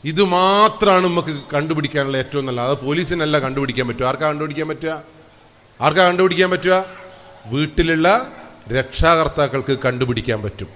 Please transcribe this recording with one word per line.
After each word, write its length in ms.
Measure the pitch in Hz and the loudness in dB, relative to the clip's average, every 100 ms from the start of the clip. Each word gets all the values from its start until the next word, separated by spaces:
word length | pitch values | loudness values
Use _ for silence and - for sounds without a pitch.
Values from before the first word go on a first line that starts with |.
| 143 | -4
ഇത് 120 | 160 196 180 | 0 2 4
മാത്രമാണ് 680 | 190 202 214 208 202 185 180 | 4 4 4 4 4 4 4
നമുക്ക് 260 | 170 156 147 135 | 0 -2 -8 -4
കണ്ടുപിടിക്കാനുള്ള 640 | 147 156 160 143 151 139 135 | -4 -2 -4 -2 -2 -2 -2
ഏറ്റവും 280 | 127 143 135 | -4 -6 -4
നല്ല. 160 | 123 | -4
അത് 160 | 123 143 131 | -2 -2 -2
പോലീസിനല്ല 540 | 151 160 175 151 151 135 | -4 -2 -2 0 0 -2
കണ്ടുപിടിക്കാൻ 420 | 135 139 123 123 | -2 -2 -2 -4
പറ്റുക. 180 | 117 127 | -2 -4
ആർക്കാ 220 | 135 156 | 0 -2
കണ്ടുപിടിക്കാൻ 360 | 147 151 143 156 | -2 -6 -6 -8
പറ്റുക? 220 | 156 160 156 - - - - _ _ _ _ | -6 -6 -8 -12 -20 -20 -20 _ _ _ _
ആർക്കാ 220 | 135 156 180 | 2 4 4
കണ്ടുപിടിക്കാൻ 400 | 180 185 175 185 | 4 2 4 2
പറ്റുക? 320 | 180 175 185 185 - - - - - 110 | 2 2 0 0 -12 -20 -20 -20 -20 -6
വീട്ടിലുള്ള 540 | 131 151 165 160 160 170 220 254 - - - - 127 | -4 -2 0 0 2 4 2 0 -14 -20 -20 -4 -4
രക്ഷാകർത്താക്കൾക്ക് 1000 | 127 - 165 165 151 - 143 135 135 135 131 | -2 2 4 4 2 0 -2 -2 -2 -2 -2
കണ്ടുപിടിക്കാൻ 560 | 123 127 113 113 110 104 | -2 -2 -2 -4 -4 -6
പറ്റും. 240 | - 92 | -8 -14